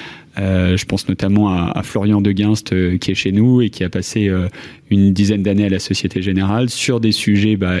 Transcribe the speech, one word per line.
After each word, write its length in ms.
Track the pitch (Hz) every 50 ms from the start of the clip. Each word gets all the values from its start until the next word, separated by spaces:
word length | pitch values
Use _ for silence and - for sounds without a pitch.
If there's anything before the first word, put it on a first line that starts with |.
| - - - - - - _ -
Euh, 400 | 98 95 95 92 90 90 90 92
je 80 | -
pense 220 | - 101 98 - -
notamment 400 | 95 - - 98 101 104 104 101
à, 220 | 92 87 85 - -
à 80 | -
Florian 400 | 92 - - 110 101 107 104 101
Deguinst, 500 | 101 101 98 95 104 104 107 104 - -
euh, 260 | 95 92 92 87 90 90
qui 120 | - -
est 60 | 95
chez 160 | - - 98
nous 320 | 95 104 110 127 127 123 120
et 80 | 104
qui 120 | - - 90
a 60 | 90
passé, 380 | - 92 90 - - 113 104 98
euh, 200 | 92 92 90 92 - - - - - - - -
une 200 | 104 98 98 101
dizaine 300 | 95 98 101 98 107 101
d'années 240 | 95 104 98 101 104
à 40 | 98
la 100 | 98 90
Société 420 | - - 95 - - 92 - 95
Générale 480 | 92 101 92 95 98 95 104 117 127 120
sur 300 | - - - - 127 117
des 120 | 110 110
sujets, 440 | 104 - - 107 104 101 101 110 110
bah, 240 | 98 98 90 90 92